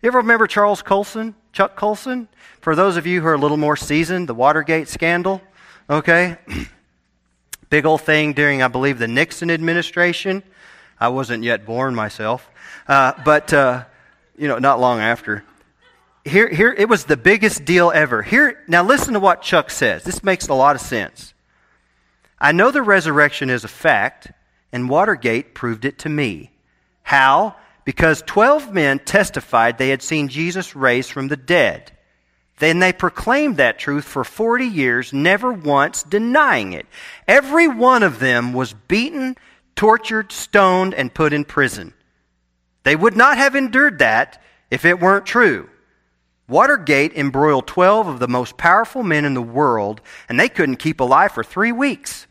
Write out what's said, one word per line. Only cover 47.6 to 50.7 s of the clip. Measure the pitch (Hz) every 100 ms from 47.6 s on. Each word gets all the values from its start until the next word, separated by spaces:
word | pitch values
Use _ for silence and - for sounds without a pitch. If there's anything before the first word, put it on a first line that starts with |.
| -
twelve | - 180 214 196
of | 131
the | 123
most | 123 123 -
powerful | 165 190 226 269
men | 214 151 147
in |
the | 131
world, | 117 120 147 113 101 107 _ - -
and | 120
they | 135
couldn't | - 156